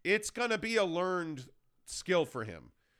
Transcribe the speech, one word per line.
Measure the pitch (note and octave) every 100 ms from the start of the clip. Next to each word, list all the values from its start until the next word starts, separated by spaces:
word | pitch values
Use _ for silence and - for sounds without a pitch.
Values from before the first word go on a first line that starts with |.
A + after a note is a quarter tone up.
it's | E3+ G#3 G#3
gonna | - A#3+ A3
be | A3+ A3+
a |
learned | F#3+ E3 F#3 F3+ E3 C#3+ B2 _ _ _ -
skill | - - F3+ D3+
for | B2+
him | G#2+ E2 A#1 _ _